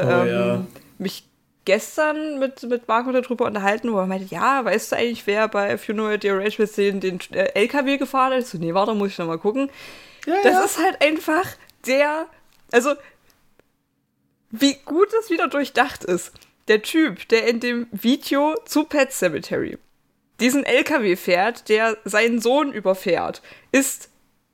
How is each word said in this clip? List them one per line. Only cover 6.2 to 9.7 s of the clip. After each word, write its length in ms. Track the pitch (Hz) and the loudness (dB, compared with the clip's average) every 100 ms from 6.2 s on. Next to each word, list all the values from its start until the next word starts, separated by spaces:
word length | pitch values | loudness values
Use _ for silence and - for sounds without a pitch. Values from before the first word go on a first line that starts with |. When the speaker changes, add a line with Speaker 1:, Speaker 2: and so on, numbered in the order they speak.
Speaker 2:
the 80 | 202 | 0
Arrangements 420 | 196 202 208 208 | 0 -2 -2 -2
den, 240 | - 202 196 | 0 0 0
den, 220 | 185 180 - | -4 -6 -6
äh, 200 | - 190 | -2 0
L 140 | 190 233 | 2 0
K 160 | 277 262 | 0 0
W 120 | 277 | 0
gefahren 340 | 269 277 262 | 0 0 2
hat? 80 | 262 | 0
Ich 60 | 247 | -2
so, 100 | 170 | -6
nee, 160 | 165 | -2
warte, 200 | 175 208 | 0 0
muss 160 | 214 202 | 0 -2
ich 80 | 196 | -4
noch 80 | 170 | -6
mal 100 | 165 | -2
gucken. 320 | 202 240 277 | -2 -2 -4